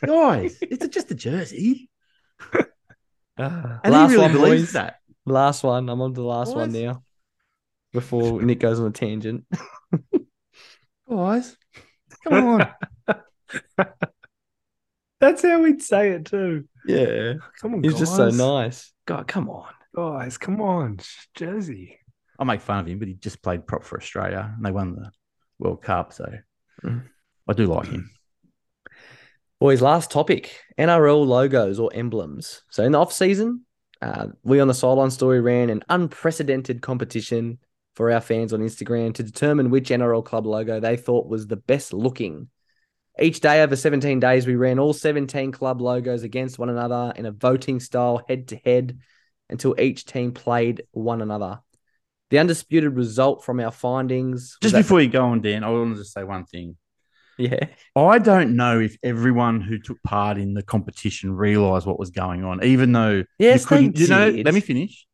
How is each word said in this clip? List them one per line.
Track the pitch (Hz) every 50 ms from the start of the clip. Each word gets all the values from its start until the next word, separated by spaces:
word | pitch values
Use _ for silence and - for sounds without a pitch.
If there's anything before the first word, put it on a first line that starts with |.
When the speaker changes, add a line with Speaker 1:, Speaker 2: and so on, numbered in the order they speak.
| -
Speaker 1:
guys, | - 311 330 320 269 180 117 92 - - -
it's | - - - 254 330
a, | 302
just | - 381 - -
a | 185
jersey. | - - - 135 185 170 - - - 180 226 269 269 - _ _ _ _ _ _ _ _ _ _ -
Speaker 2:
<laughs> | - - - - - - _ _ _ _ - _ _ _ _ _ _ _ _ -
Uh, | 127 139 175 170 156 - - - -
Speaker 1:
And | 202 233
Speaker 2:
last | 302 311 277
Speaker 1:
he | 254 220
really | 185 156
Speaker 2:
one, | 160
Speaker 1:
believes | 143 147 156 160 165 165
Speaker 2:
boys. | 170 -
Speaker 1:
that. | 143 92 - - _ _ _ _ _ -
Speaker 2:
Last | 139 135 131 135 139 143 - -
one. | 135 123 123 127 123
I'm | 120 123
on | 127 131 127
to | 127
the | 123 120
last | 120 120 120 - 254
one | - - 117 113
Speaker 1:
Guys. | 113
Speaker 2:
now. | 113 120 127 127 _ _ _ _ _ _ _ _ _ _ _ _ _ _ _ _ _ _ -
Before | 123 123 - 123 120 117 117 117 107
Nick | 110 123 120 120
goes | 123 117 113 117
on | 117 110
a |
tangent. | 104 - - 107 107 110 107 110 117 123 - - - - - - - - _ - - - - - 427 359
<laughs> | - _ _ _ _ _ _ _ - - _ _ _ _ _ _ _ -
Speaker 1:
Guys, | 240 196 175 190 214 247 247 240 - _ _ _ _ - - _ _ _ _ _ - _ -
come | 330 285 285 254
on. | 240 233 214 - - - - - - - _ - -
Speaker 3:
<laughs> | 208 - - _ _ _ _ - - - - _ _ - 180 - - - - - _ _ _ _ _ _ _ _ _ _ _ _ _ _ _ _ _ _ _ _ _ -
That's | 269 277 330 - -
how | 349 339 339 330
he'd | 320 285 - -
say | - 214 196 208 202
it | 185 170 156
too. | - - 196 190 185 165 151 139 _ _ _ -
Speaker 2:
Yeah. | - - - 131 113 113 113 107 117 123 156 - - _ -
Speaker 3:
Come | - 214 240
on, | 190 143
Speaker 2:
He's | 156 156 -
just | 165 165 180
so | 196 127 117
Speaker 3:
guys. | 113 120
Speaker 2:
nice. | 127 131 143 139 117 113 123 - - _ _ _ -
God, | - 175 135 - -
come | - 196 156 107
on. | - - - - - _ _ _ -
Speaker 3:
Guys, | 170 175 160 151 135 123 127 120 -
come | - - 190 214
on. | 214 196 185 175 147 117 104 92
Sh-, | - - - - - _ -
jersey. | - 170 165 190 220 202 165 123 95 90 85 - _ _ _ _ _ _ _ _ -
Speaker 1:
I | 139
make | 131 113 98
fun | - - 101 101
of | 87 82
him, | 90 101
but | 110 95
he | 92
just | 92 - 85 - - -
played | 90 90 87 - -
prop | - - -
for | - - -
Australia | - - - - 98 95 92 95 104 110 107
and | 113 110
they | 101
won | 92 98 95 90 90
the | 101 - - - _ _ _ _ _ _ _ _ -
World | - 90 87 85
Cup, | - - 95 87 87 - -
so | - - - - - - _ _ _ _ _ _ _ -
Speaker 2:
Mm. | - 120 120 127 - _ _ _ _ _ _ _ -
Speaker 1:
I | 104
do | 101 110 92
like | 82 - - -
him. | 78 - 92 - _ _ _ _ _ _ _ _ _ _ _ _ _ _ _ - _ - - - - _ _ _ _ _ _ _ _ -
Speaker 2:
Boys, | - 139 135 120 123
last | 139 156 170 160 -
topic, | - 147 151 - 190 - - - - - - _ - -
N | 151 165
R | 170 170 151
L | 143 147 151 147
logos | 135 123 123 135 139 131 127 110 98 98 104
or | 117 113 -
emblems. | 110 120 120 110 110 85 76 73 - - - - - _ _
So | - - 104
in | 127 151
the | 147
off-season, | 175 175 - - 185 185 196 196 220 233 240 247 _ _ _ _ _ _ _ -
uh, | - 58 - - 52 52 - -
we | - - 131 143
on | 139 135
the | 127
Sideline | 127 - 127 131 135 135 131
Story | 127 - 127 127 127 127
ran | 117 123 123 123 123 117
an | 110 107 - -
unprecedented | 175 180 175 147 - - - 165 160 - 156 139 135 131 127 - 127 120
competition | - - 131 123 127 - - 117 107 - 120 117 117 117 117 123 _ _ _ _ _ _ _
for | - 113 117
our | 117 113
fans | 110 - 113 113 113 110 110
on | 107
Instagram | 110 113 110 - - - 120 117 113 113 113
to | -
determine | 120 107 - - - 147 147 147 131 123
which | 123 135 127 -
N | 131 120
R | 120 120 117
L | 113 117
club | - - 110 107 110
logo | 107 107 110 107 113 110
they | 107 113 117 120
thought | 123 - 123 120 - -
was | 110 110 107
the | 104 110 101
best | - - 131 139 - - -
looking. | 95 113 131 127 - 117 92 78 73 - - _ _ _ _ _ _ _ _ _ _ _ _ _ -
Each | - 165 160 -
day | - 151 147 156
over | 156 147 135
seventeen | 131 - 156 147 139 131 143 135 131
days, | 123 127 127 127 123 127
we | 127
ran | 120 123 127 127 131
all | 139 151 156
seventeen | 160 - 156 147 147 139 131 - 143 135 135
club | 131 - 139 131 127 120
logos | 123 123 123 123 120 127 123 120 117
against | 110 104 127 131 131 127 123
one | 120 123
another | 120 120 120 120 120 120 120 120 -
in | - 110 113
a |
voting | 104 104 - 127 131 131 131 - 135 123
style | 120 - - 123 123 123 120 120 - -
head-to-head | 131 131 127 - 113 - - 127 123 127 127 123 127 127 _ _ _ _ _ _ _ _ _ -
until | - 123 - 135 - -
each | 120 135 120 - -
team | - - 131 123 123
played | 120 - - - 120 120 117 117 117 - - _
one | - 117 110 117 117 113
another. | 110 107 107 104 101 90 101 - _ _ _ _ _ _ _ _ _ _ _ _ _ -
The | 139 143
undisputed | 165 180 165 160 - - 156 165 151 147 135
result | 123 123 113 107 120 131 139 139 - -
from | - 123 123
our | 117 113
findings | 117 - - 123 127 131 127 127 127 127 127 131 127 123 127 - - -
was | - 220
Speaker 1:
Just | 196
Speaker 2:
that | 226 208
Speaker 1:
before | - 190 175
you | 147 123
go | 113 131 127
on, | 123 120 113
Dan, | 101 104 104 107 107
I | 110
wanna | 117 117 117 117 113 104
just | 101 - -
say | 101 98
one | 95 98 92 85
thing. | _ - 87 87 85 82 _ _ _ _ _ _ _ _ _ _ _ _ -
Speaker 2:
Yeah. | 123 123 127 - 147 - - _ _ _ -
Speaker 1:
I | 135 147 175 214 240
don't | 208 220 196 185 170 117 120
know | 120 123 123 117 113
if | 113 107 - - -
everyone | 123 120 113 117 127 123 120 120 117 113 113
who | 95 98 113 104
took | - - 120 - -
part | - 104 104 104 104 104 98
in | 101 98 98
the | 101 101
competition | - - 107 95 - - - - 107 - - - 95 95
realised | 90 104 104 104 104 101 95 92 92 85
what | 98 92 -
was | 95 90
going | 87 95 92 92 90 90 95
on, | 92 92 92 98
even | 127 131 127 131 123 123
though | 117 113 110 104 98 92 - _ -
Speaker 2:
Yes, | 208 233 254 254 -
Speaker 1:
you | -
couldn't, | - 285 277 220 170
Speaker 2:
they | 151 165
Speaker 1:
you | 175
know, | 190 190 208 214
Speaker 2:
did. | - 117 107
Speaker 1:
let | 147 160
me | 208
finish. | 196 - 139 123 170 208 - - _ _